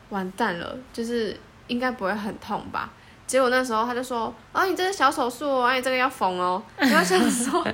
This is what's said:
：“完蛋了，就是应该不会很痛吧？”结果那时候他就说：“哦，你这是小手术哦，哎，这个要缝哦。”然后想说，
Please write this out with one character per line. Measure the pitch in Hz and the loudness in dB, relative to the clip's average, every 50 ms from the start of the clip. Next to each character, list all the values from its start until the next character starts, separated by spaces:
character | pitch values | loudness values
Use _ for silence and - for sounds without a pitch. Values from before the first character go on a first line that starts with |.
| - - | -14 -8
：“完 | 214 196 185 185 190 | -6 -4 -4 -4 -4
蛋 | - 240 214 175 170 | -2 -2 -2 -2 -4
了， | - - - 254 254 - - | -6 -8 -10 -12 -14 -14 -8
就 | - 233 | -8 -6
是 | 226 240 240 220 - - - - - - - - - | -4 -2 -2 -2 -4 -6 -10 -14 -20 -20 -18 -10 -6
应 | 240 240 | -4 -2
该 | 254 254 | -2 -2
不 | 247 247 196 | -4 -2 -2
会 | 185 202 | -2 -2
很 | 220 202 202 - - | -2 -4 -6 -8 -8
痛 | - - 208 180 - - | -8 -6 -6 -6 -6 -6
吧？” | - - - - - - - - - - - | -8 -8 -8 -8 -12 -18 -20 -20 -20 -20 -8
结 | - - 262 | 0 2 2
果 | 269 240 | 4 4
那 | 247 254 254 | 4 2 2
时 | 254 220 | 2 0
候 | 220 226 | 0 0
他 | 240 247 | 0 -2
就 | 277 262 | -4 -4
说 | 247 254 233 220 240 240 - - - - | -4 -4 -4 -4 -4 -6 -10 -16 -6 -2
：“哦， | - 359 | 0 0
你 | 381 349 | 2 0
这 | 302 359 | 0 -2
是 | 370 392 | -2 0
小 | - 277 269 | 4 4 2
手 | 277 302 262 233 | 4 4 -2 -2
术 | 254 - 302 285 269 254 247 | -2 -4 -2 0 0 2 4
哦， | |
哎， | 269 262 262 | 4 2 2
这 | 254 262 | 0 0
个 | 262 | 0
要 | 254 247 - | 2 2 0
缝 | - - 220 185 185 180 | 0 0 0 0 0 0
哦。” | 180 180 180 190 - - - | 0 0 0 -2 -4 -8 -4
然 | - - 262 226 | 0 2 4 6
后 | 320 349 | 4 4
想 | 349 370 370 - - | 4 4 4 4 4
说， | 269 240 240 - - 349 330 - | 2 0 0 0 0 0 0 -2